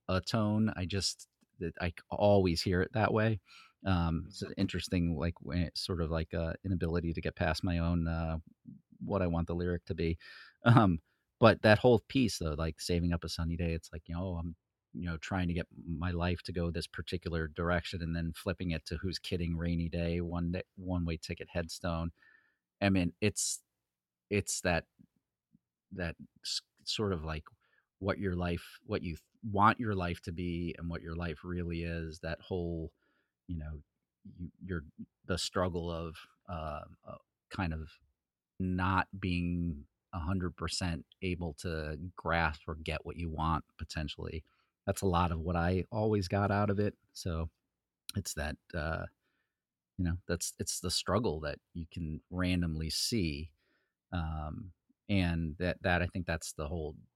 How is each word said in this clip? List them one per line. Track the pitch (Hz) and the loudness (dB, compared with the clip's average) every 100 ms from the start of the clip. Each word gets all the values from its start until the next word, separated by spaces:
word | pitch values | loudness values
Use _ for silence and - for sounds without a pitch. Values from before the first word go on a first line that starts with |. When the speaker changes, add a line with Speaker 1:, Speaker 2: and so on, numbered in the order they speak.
| - | -2
Speaker 1:
a | 92 | -2
tone. | - 113 104 107 110 | 2 2 2 4 2
I | - 90 | 0 -2
just, | 98 - - - _ _ - | -2 -2 -4 -12 _ _ -6
that | 85 - | -6 -2
I | 90 | -4
c-, | - - | -4 -8
always | - 104 101 92 82 | 2 6 8 6 4
hear | - 90 | 2 2
it | 92 | 2
that | 110 104 | 4 4
way. | 110 110 107 - - - _ - | 4 2 0 -4 -20 -20 _ 0
Um, | 92 85 80 85 | 2 4 2 -2
it's | - | -8
an | 101 | -8
Speaker 2:
Mm-hmm. | - | -2
Speaker 1:
interesting, | 98 90 - 92 85 80 | 0 0 -2 2 2 2
like, | 82 82 | -2 -2
wa-, | - 82 82 | -4 -2 -2
sort | - - 87 | -4 -4 -2
of | 80 | 0
like, | 80 80 | 0 -2
uh, | 85 82 - | -2 -2 -4
inability | 95 92 87 85 82 | -2 0 0 0 0
to | 82 | -2
get | 85 - | -4 0
past | 87 80 | 0 2
my | 90 87 | 0 2
own, | 82 85 82 | 2 2 2
uh, | 82 82 80 - - - - _ - | 0 0 -2 -6 -18 -20 -20 _ -12
what | 90 98 | -4 0
I | 90 | 2
want | 85 85 | 2 0
the | |
lyric | 85 90 87 | 0 0 -2
to | - | -4
be. | 85 85 82 | -2 0 0
<laughs> | - - - _ | -6 -20 -20 _
Um, | 120 117 104 82 - _ _ _ | 6 8 8 4 -2 _ _ _
but | 117 98 | 8 10
that | 113 107 | 8 8
whole | 123 117 - | 8 6 4
piece | 135 120 - | 2 2 2
though, | 82 76 | -2 0
like, | 80 76 | -2 -4
saving | - 87 87 | 0 2 2
up | 85 | 0
a | 85 | -2
sunny | - 82 82 | -2 -2 0
day, | 85 | -2
it's | 82 - | -2 -6
like, | 82 - | -12 -8
you | 85 | -6
know, | 92 85 | -4 -4
I'm, | 85 82 _ _ _ | -6 -8 _ _ _
you | - 87 | -8 -6
know, | 80 | -6
trying | - 95 90 | -4 -2 0
to | |
get | 85 85 - - | -2 -4 -10 -8
my | 78 87 | -4 -2
life | 87 87 87 | 0 0 0
to | - | -4
go | 85 85 | -4 -2
this | 85 - | -2 -6
particular | - - 90 - 82 80 | -8 -6 -6 -2 -2 -4
direction | 76 85 87 - 90 | -2 2 2 0 -4
and | 82 | -2
then | 85 82 80 | -2 -2 -4
flipping | - 87 90 | -4 -2 -2
it | 80 - | -4 -4
to | 82 | -4
who's | 92 82 | -4 -6
kidding, | - 90 85 85 | -4 -2 -2 -2
rainy | 85 85 85 | 0 0 0
day, | 85 85 85 | -2 0 0
one | 85 85 87 | -2 -2 -2
day, | 87 - - | -4 -8 -10
one | 90 90 85 | -4 0 0
way | 82 | -2
ticket, | - 87 - | -6 -10 -6
headstone. | 90 82 - 90 82 82 - - _ _ _ _ _ | -4 -4 -6 -4 -2 -4 -6 -16 _ _ _ _ _
I | 101 | 4
mean, | 95 90 - | 6 4 2
it's, | 107 - - - - _ _ _ _ _ _ | 0 2 -2 -4 -10 _ _ _ _ _ _
it's | 104 - - | 0 0 0
that, | 92 82 - _ - _ _ _ _ _ _ _ _ | 2 2 0 _ -20 _ _ _ _ _ _ _ _
that | 95 85 76 - _ | -6 -6 -6 -14 _
s-, | - - - _ | -8 -6 -8 _
sort | - - 104 | -8 -2 0
of, | 90 | 0
like, | 78 78 - - _ _ _ _ | -2 -6 -8 -20 _ _ _ _
what | 95 - | -2 0
your | 98 87 | 0 0
life, | 87 87 - - | 0 0 -4 -16
what | - 104 | -4 -2
you | 87 80 | -2 -6
th-, | - _ 113 | -12 _ -2
want | 98 104 110 | 6 6 6
your | 117 | 0
life | 98 87 87 | 0 -2 -4
to | - | -6
be | 85 90 85 85 - | -4 -2 -2 -4 -4
and | 85 | -6
what | 82 | -6
your | 82 82 | -6 -6
life | 85 76 | -6 -6
really | 90 87 85 85 | -6 -4 -2 -4
is, | 85 85 82 78 | -4 -4 -6 -8
that | 80 82 | -6 -8
whole, | - 95 85 85 80 - _ _ _ _ - | -4 -4 -2 -4 -6 -12 _ _ _ _ -10
you | 85 | -8
know, | 76 76 - _ _ _ - - | -8 -12 -16 _ _ _ -20 -12
you, | 87 - | -14 -12
you're, | 92 87 73 - - _ - | -8 -6 -6 -14 -18 _ -4
the | 87 | -2
struggle | - 101 92 85 85 | -2 0 0 0 -4
of, | 82 82 80 - _ - | -4 -6 -10 -18 _ -10
uh, | 87 78 73 - - - | -8 -6 -8 -10 -18 -18
uh, | - _ _ _ | -18 _ _ _
kind | - 90 | -4 -2
of | 80 78 - _ _ _ _ _ - | -4 -8 -16 _ _ _ _ _ -6
not | 92 90 90 95 - 98 | -4 0 2 2 2 -2
being | 95 87 87 87 85 73 69 _ _ | 0 0 0 0 -2 -4 -10 _ _
a | 90 | -6
hundred | 76 95 90 - | -2 0 -2 -4
percent | 85 - 90 82 - _ | -6 -2 -2 -4 -8 _
able | 92 87 85 | -4 -2 -4
to | 76 92 80 76 78 87 - | -6 -6 -4 -4 -6 -10 -6
grasp | 85 82 82 80 - | 0 4 2 0 -6
or | |
get | 78 80 78 - | -6 -4 -4 -6
what | - | -6
you | 85 | -6
want | 78 80 78 - - | -2 2 2 0 -12
potentially. | 82 - 76 - 82 85 - _ _ _ | -8 -6 -6 -6 -8 -8 -12 _ _ _
That's | - 95 | -4 0
a | 98 | 2
lot | 87 87 | 4 4
of | 82 | 0
what | 82 87 | 0 0
I | 85 92 87 | 2 2 0
always | 107 110 107 87 | -2 2 2 2
got | 98 101 | 2 2
out | 101 104 | 4 2
of | 101 | 2
it. | 104 - _ | 0 -2 _
So | - - 82 82 - _ _ _ _ - 104 | -10 -4 -2 -4 -6 _ _ _ _ -8 -6
it's | 85 | -4
that, | - 73 71 - | -4 -4 -4 -6
uh, | 85 78 82 85 - _ _ _ _ _ _ _ - | -4 -2 -2 -4 -12 _ _ _ _ _ _ _ -2
you | |
know, | 87 87 - | 0 0 0
that's, | 87 - - | -2 -2 -4
it's | - - | -6 -4
the | 90 | -2
struggle | - - 95 117 78 | -2 2 2 2 0
that | 76 71 _ | -4 -8 _
you | 87 80 | -10 -10
can | - 80 80 - | -6 -6 -6 -6
randomly | 90 90 90 85 78 80 | -2 2 2 2 0 -2
see. | - - 120 82 71 80 - _ _ _ _ _ | -2 0 0 0 -2 -8 -14 _ _ _ _ _
Um, | 90 80 78 76 76 92 - _ _ - | -4 -4 -4 -6 -8 -12 -16 _ _ -2
and | 98 87 82 82 76 | 2 2 2 -2 -2
that, | 90 - | -2 0
that, | 95 87 | 2 2
I | 87 | 2
think | 95 87 | -2 -4
that's | 82 - | -4 -4
the | - 78 | -8 -6
whole | 87 76 78 107 | -4 -6 -8 -18